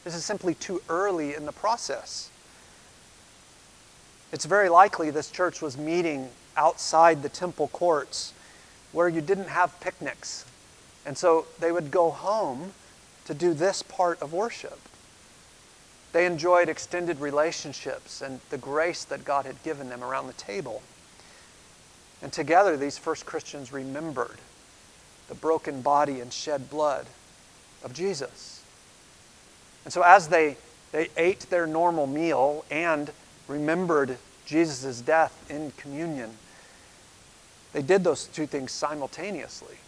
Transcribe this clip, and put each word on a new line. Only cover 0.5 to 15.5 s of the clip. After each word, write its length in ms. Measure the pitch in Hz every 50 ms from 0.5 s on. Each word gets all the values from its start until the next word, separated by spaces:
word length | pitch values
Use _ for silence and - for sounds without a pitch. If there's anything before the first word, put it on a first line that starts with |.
| -
too 260 | - - - 190 170 - -
early 460 | 165 175 196 202 185 165 151 143 143
in 100 | 156 147
the 60 | 147
process. 800 | 139 - - 208 226 240 - - - 113 - - - - - - - - - - - - - - - - - - - - - - - - - - - - - - - - - - - - - - - - - - - - - -
It's 140 | - 143 -
very 240 | 151 180 202 208 185
likely 400 | 170 170 180 160 - - 165 156
this 220 | 139 151 147 -
church 300 | - - 180 175 - -
was 160 | - 151 120 135
meeting 520 | 151 156 170 175 175 165 151 135 131 127 - - - - -
outside 680 | 156 147 165 170 - - - - 160 165 170 165 147 139
the 60 | 143
temple 380 | - - 180 180 156 - 151 131
courts 640 | - - 175 175 165 147 127 - - - - - - - - - - - - - - - - -
where 180 | - 151 175 175
you 120 | 165 165
didn't 260 | 151 147 196 190 196 151
have 320 | 139 170 180 170 - -
picnics. 680 | - 185 185 - 165 139 120 - - - - - - - - - - - - - - - - - -
And 120 | 147 139 -
so 280 | - 180 165 165 156 - - -
they 120 | 170 165
would 200 | 170 175 160 143
go 200 | 135 185 170 165
home 640 | 147 135 160 185 208 220 202 151 127 127 165 190 196 - - - - - - - - - -
to 80 | - 160
do 200 | 143 170 180 165
this 280 | 143 165 196 185 -
part 400 | - - - - 185 175 170 -
of 120 | 156 143 160
worship. 460 | 175 214 233 - - - - 123 - - - - - - - - - - - - - - -